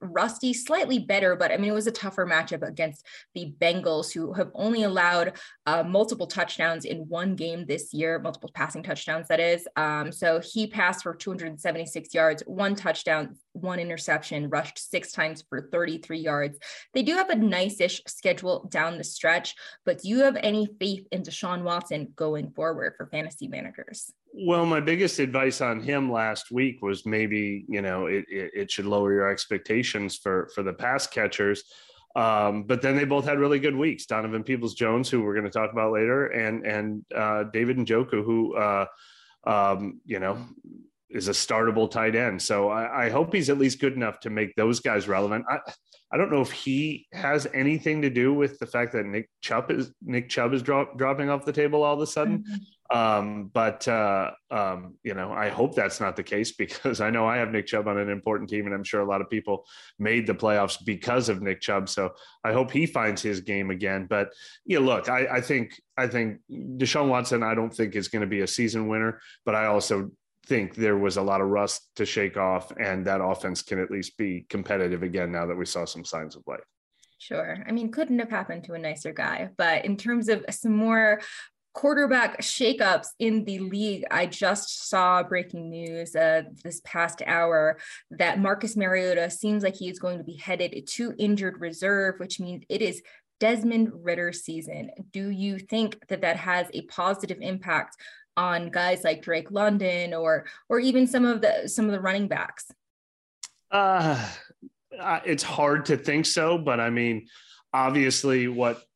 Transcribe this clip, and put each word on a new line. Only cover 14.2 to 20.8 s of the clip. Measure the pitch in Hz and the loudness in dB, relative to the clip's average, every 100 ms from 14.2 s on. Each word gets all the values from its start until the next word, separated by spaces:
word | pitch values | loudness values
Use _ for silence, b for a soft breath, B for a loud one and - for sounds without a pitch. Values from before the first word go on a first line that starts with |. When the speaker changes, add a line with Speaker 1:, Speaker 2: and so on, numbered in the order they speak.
| - 151 147 | -2 -6 -2
Speaker 1:
rushed | 147 151 - | -2 -4 -8
six | - 180 - | -6 -6 -4
times | - 156 156 - | -4 -4 -4 -10
for | 131 - | -10 -4
thirty-three | 170 170 160 - 165 | -2 -2 -4 -8 -6
yards. | 156 147 147 143 B B B | -2 -2 -2 -6 B B B
They | 262 | -2
do | 233 349 | 2 2
have | 381 | 2
a | 277 | 4
nice-ish | 214 180 190 202 185 - - | 2 2 0 2 0 0 -10
schedule | - 190 175 185 180 - | -4 0 0 0 -2 -2
down | 170 160 170 | -2 -2 -2
the | |
stretch, | - - 165 165 - - B B - | -10 -2 2 2 0 -12 B B -2
but | - | -2
do | 185 | 0
you | 240 | 4
have | 277 - | 4 4
any | 214 214 208 | 0 2 0
faith | - | -2